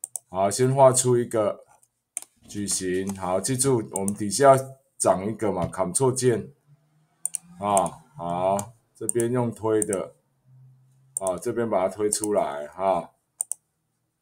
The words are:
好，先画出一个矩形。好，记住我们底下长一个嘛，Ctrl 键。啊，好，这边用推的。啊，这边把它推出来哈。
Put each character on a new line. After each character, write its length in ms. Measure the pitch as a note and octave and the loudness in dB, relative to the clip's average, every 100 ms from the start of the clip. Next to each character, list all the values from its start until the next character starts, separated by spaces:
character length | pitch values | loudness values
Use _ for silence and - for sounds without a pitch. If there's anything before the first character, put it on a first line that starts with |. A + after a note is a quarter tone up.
| - - _ | -16 -16 _
好， 220 | F2+ G2 | 0 0
先 240 | G#2 B2+ | 2 2
画 160 | C3+ C3 | 6 6
出 260 | B2+ B2+ A#2+ | 6 4 2
一 80 | |
个 400 | A#2+ A2+ G2+ - - _ _ _ _ - - _ - | 2 0 0 -2 -12 _ _ _ _ -16 -16 _ -12
矩 180 | G#2 G2 | -8 -4
形。 480 | - F#2 F#2 G2 | -4 -2 -2 -4
好， 260 | F#2+ F#2 F#2+ | -6 -2 -2
记 160 | G2+ B2+ | -2 0
住 320 | C#3 B2 G#2+ | 2 0 -2
我 80 | G2 | -4
们 120 | G2 | -4
底 160 | G#2 G#2 | -4 -4
下 300 | G2 C#3 C3+ - - _ - | 4 6 6 2 -12 _ -2
长 260 | G#2+ F#2 | 2 2
一 80 | G2+ | -2
个 200 | G#2+ G#2 | -2 -2
嘛， 160 | F#2 E2+ | -2 -4
Ctrl 420 | - F2+ F2 C3+ | -2 -4 0 0
键。 420 | B2+ B2+ A2 G2 - _ _ _ _ _ _ - - - F2+ | 2 2 0 -2 -16 _ _ _ _ _ _ -12 -12 -14 -8
啊， 420 | G2+ G2+ F2 - - - | 0 2 2 -4 -16 -10
好， 560 | E2+ F2 F#2 G2+ G#2 - _ _ | -6 -2 0 0 -4 -14 _ _
这 100 | A2+ | -6
边 240 | A#2+ A#2 | -2 -2
用 240 | B2 A#2+ | 0 -2
推 260 | A2 A2 A2 | -4 0 0
的。 340 | G2+ F#2+ - - _ _ _ - - _ _ _ _ - | 0 -2 -6 -14 _ _ _ -20 -20 _ _ _ _ -8
啊， 200 | F#2+ F2+ | -6 -4
这 120 | A#2+ | -4
边 200 | A#2 A2+ | -4 -2
把 180 | G2+ F#2+ | -2 -2
它 0 | |
推 220 | G2 G#2 | -2 -2
出 240 | G2+ G#2 | -2 -2
来 320 | G2+ D2+ C#2+ D2 | -2 -2 -6 -10
哈。 480 | F2+ F#2+ F2 E2+ _ _ - - - _ _ _ _ _ _ | -4 0 0 -4 _ _ -12 -10 -12 _ _ _ _ _ _